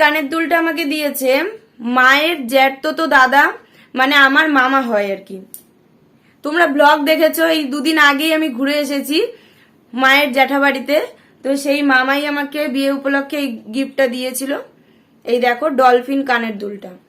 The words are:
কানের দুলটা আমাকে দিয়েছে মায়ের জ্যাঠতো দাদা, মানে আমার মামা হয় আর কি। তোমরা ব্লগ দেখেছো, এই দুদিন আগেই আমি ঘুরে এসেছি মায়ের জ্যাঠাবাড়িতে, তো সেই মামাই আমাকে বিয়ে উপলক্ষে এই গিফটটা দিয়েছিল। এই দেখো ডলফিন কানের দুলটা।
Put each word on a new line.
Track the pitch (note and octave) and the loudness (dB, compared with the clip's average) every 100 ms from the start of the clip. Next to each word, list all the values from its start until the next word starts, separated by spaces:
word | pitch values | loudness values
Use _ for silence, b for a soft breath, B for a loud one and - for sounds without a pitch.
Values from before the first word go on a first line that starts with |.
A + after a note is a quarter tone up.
কানের | D4+ D4+ C#4 | 0 0 -4
দুলটা | E4 D#4+ E4+ | -4 -2 0
আমাকে | E4 D#4 D#4 | -2 -4 -4
দিয়েছে | D4+ D4 - C4 C4+ F4 A4 _ _ A#3 B3+ | -4 -4 -2 0 0 -2 -8 _ _ -4 2
মায়ের | B3+ C#4 D#4+ E4+ A#3 | 4 4 2 -2 -2
জ্যাঠতো | C4 C4+ C#4 D#4 D4+ D#4+ C#4 | 2 2 0 -6 -4 2 4
দাদা, | B3+ C4+ D#4+ A4 b b b B3 | 4 4 2 0 b b b -2
মানে | C4 C#4+ C4+ | 2 4 4
আমার | C#4+ D#4 C#4 | 4 2 2
মামা | B3+ C4+ A#3+ | 2 0 0
হয় | G#3+ G3+ F#3+ | -2 -2 -6
আর | - | -10
কি। | F#3+ F#3+ - _ _ _ _ _ _ b b C#4+ | -18 -18 -20 _ _ _ _ _ _ b b -4
তোমরা | D#4+ E4 C#4+ | 0 0 4
ব্লগ | D4 D4+ D4 | 4 4 2
দেখেছো, | D#4 D#4 D#4 E4 D#4+ | 2 2 2 0 0
এই | C#4 | -2
দুদিন | D4 D4 D#4+ D4 | -4 -2 2 4
আগেই | C#4 D#4+ D#4 | 2 0 0
আমি | D#4 A#3 | -2 -2
ঘুরে | C#4 D4 C#4 | -2 -2 -2
এসেছি | C#4 A#3 D#4 A#4+ b b b b b _ A#3 | -4 -2 -2 -2 b b b b b _ 0
মায়ের | C4 C#4 D4 B3+ | 2 4 2 0
জ্যাঠাবাড়িতে, | C4 C#4 C#4 C4 C4 D4 A#4+ - b _ | 0 2 0 0 0 -2 -2 -10 b _
তো | C4 C#4 | -4 -4
সেই | C#4+ D4 C#4+ | 0 0 2
মামাই | C4 C4 C#4+ D4 | 2 2 -2 -2
আমাকে | C#4+ C#4+ D4 D4+ C4 | -4 -6 -6 -4 -2
বিয়ে | C4+ C#4 | -2 -2
উপলক্ষে | C#4 C#4 C#4 D4 | -2 -2 -2 -6
এই | C#4 A3 G#3 | -6 -8 -10
গিফটটা | A#3 C4+ - C4 B3 | -6 -6 -2 -2 -2
দিয়েছিল। | B3+ B3 C4+ D#4+ C5 _ b b b b - | -8 -8 -8 -8 -10 _ b b b b -4
এই | A#3+ A#3+ | -2 0
দেখো | A#3+ D#4 C4 | -2 -2 2
ডলফিন | B3+ B3 B3 C#4 C4+ | 4 4 0 -4 -2
কানের | A#3 A3+ G3+ | -2 -2 -8
দুলটা। | G3+ G3+ F#3 F3+ | -10 -12 -16 -20